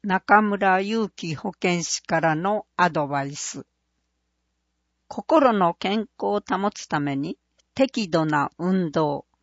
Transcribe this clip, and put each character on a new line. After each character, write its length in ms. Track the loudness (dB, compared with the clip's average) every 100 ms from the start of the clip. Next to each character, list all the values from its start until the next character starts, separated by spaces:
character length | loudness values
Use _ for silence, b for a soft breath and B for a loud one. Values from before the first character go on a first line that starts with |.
中 380 | -4 -2 4 4
村 400 | 4 2 2 2
祐 280 | 0 -2 -4
樹 260 | -6 -8
保 160 | -6 -8
健 320 | -4 -2 0
師 200 | -2 -6
か 180 | -2 0
ら 160 | 2 0
の 300 | 0 -2 -4 0
ア 140 | 0
ド 180 | 0 -2
バ 160 | -2
イ 100 | -6
ス。 320 | -8 -12 -12 -16 _ _ _ _ _ _ _ _ _ _ _ _ _ _
心 440 | -12 0 4 4
の 220 | 4 2
健 260 | 0 -2 -4
康 60 | -4 -6 -4
を 140 | -4
保 300 | -2 -2 -2
つ 160 | -4 -6
た 140 | -4
め 160 | -2 -4
に、 220 | -6 -8 _ _ _
適 340 | -2 0 0 -2
度 160 | 0
な 280 | 2 0 -2 -4
運 340 | -2 0 0
動、 340 | 0 0 -2 -8 _